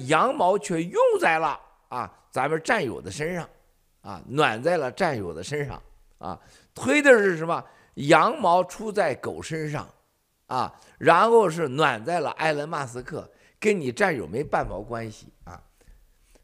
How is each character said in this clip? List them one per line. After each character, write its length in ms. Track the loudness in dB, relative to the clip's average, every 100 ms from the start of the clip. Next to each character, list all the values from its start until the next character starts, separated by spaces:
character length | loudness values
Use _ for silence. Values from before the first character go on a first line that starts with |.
| 2
羊 260 | 2 2
毛 240 | 2 2 0
却 240 | -2 -4
用 200 | -2 2 2 4
在 200 | 2 2
了 200 | -2 -4 -12 _ _
啊， 360 | -8 -8 -12 _
咱 180 | -4 -2
们 120 | -2
战 220 | 0 0
友 180 | -2 -6
的 80 | -10
身 240 | -8 -6
上 140 | -8 -10 _ _ _ _ _
啊， 200 | -16 -16 -8
暖 340 | 0 0 2
在 140 | -2 -2
了 160 | -4
战 260 | -2 -2 -2
友 160 | -6
的 80 | -10
身 240 | -8 -8 -8
上 160 | -10 -18 -20 _ _
啊。 220 | -14 -14 -18 -20 _
Twitter 460 | -6 0 4 8 8
是 180 | 6 0
什 80 |
么？ 200 | -4 -4 -6 _ _ -6
羊 440 | 6 6 6 2
毛 240 | 2 4
出 260 | 2 -6 -4
在 240 | 0 0
狗 280 | -2 -8 -10
身 280 | -10 -8 -6
上 160 | -8 -10 _ _ _ _ _ _
啊， 340 | -4 -4 -8 -20 _
然 340 | 4 6 6
后 200 | 6 4
是 180 | 0 -4
暖 340 | 0 0 0
在 180 | -4 -4
了 100 | -4
埃 220 | -2 -2
隆· 100 | -2 -4
马 200 | -8 -8
斯 160 | -10
克， 280 | -10 -12 -12 _ _ _
跟 180 | 0 0
你 140 | -2
战 240 | 0 0 0
友 100 | -6
没 160 | -6
半 240 | -2 -2 -2
毛 140 | -8
关 300 | -8 -10 -10
系 160 | -14 -20 _
啊。 180 | -20 -20 _ _ -20 -20 _ _ _ _